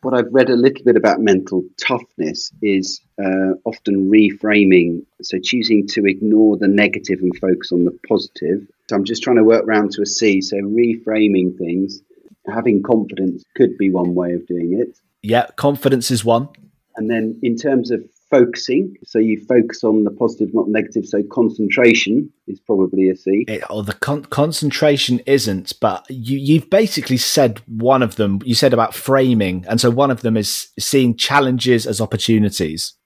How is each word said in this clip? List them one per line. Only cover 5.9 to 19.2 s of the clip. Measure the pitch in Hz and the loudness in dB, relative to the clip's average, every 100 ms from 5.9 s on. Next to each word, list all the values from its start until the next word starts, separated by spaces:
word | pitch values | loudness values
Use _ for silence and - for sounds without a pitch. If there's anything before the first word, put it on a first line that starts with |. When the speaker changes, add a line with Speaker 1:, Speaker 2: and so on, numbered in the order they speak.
| - 101 | 0 0
Speaker 1:
ignore | 95 107 107 107 98 | 0 2 4 4 4
the | 98 | 2
negative | 101 104 - - 92 | 2 2 -2 -6 -2
and | 92 - | -2 -2
focus | 95 90 - | -2 -2 -2
on | 90 | 0
the | 87 - - | 0 -2 -2
positive. | 107 - - 78 95 101 _ _ | -2 -2 -10 -4 -4 -6 _ _
So | |
I'm | 104 | -4
just | 98 113 | -4 -4
trying | - 120 | 0 4
to | |
work | 110 113 110 | 6 4 2
round | 107 104 | 0 0
to | - | -2
a | 101 | -6
C. | - 110 98 | 0 2 2
So | 95 101 | -2 -6
reframing | 98 110 120 113 - 110 107 95 90 90 | -2 0 0 0 -2 0 2 2 0 -2
things, | 85 87 98 - _ _ _ _ - | -6 -2 -4 -6 _ _ _ _ -10
having | 110 120 202 | -4 0 0
confidence | - 117 101 95 95 87 _ - | 2 0 0 -4 -4 -6 _ 0
could | 123 - | 0 2
be | 98 | 0
one | 90 87 | 0 0
way | 87 87 | -2 -2
of | 87 85 | -4 -6
doing | 87 85 95 | -6 -2 -2
it. | 120 - _ _ | -4 -8 _ _
Speaker 2:
Yeah, | 104 117 120 - | -2 0 0 -2
confidence | 143 143 139 131 117 | -2 0 0 0 0
is | 123 | -2
one. | 107 117 143 _ _ _ _ | 2 0 0 _ _ _ _
Speaker 1:
And | - 107 | -8 -4
then | 117 110 113 | -2 -4 -4
in | 127 117 | -4 -2
terms | 147 135 117 | 0 0 0
of | 117 - _ _ | -4 -6 _ _
focusing, | 143 120 - - 127 190 - | 4 4 0 -4 -2 -2 -8
so | - | -6
you | 113 | 0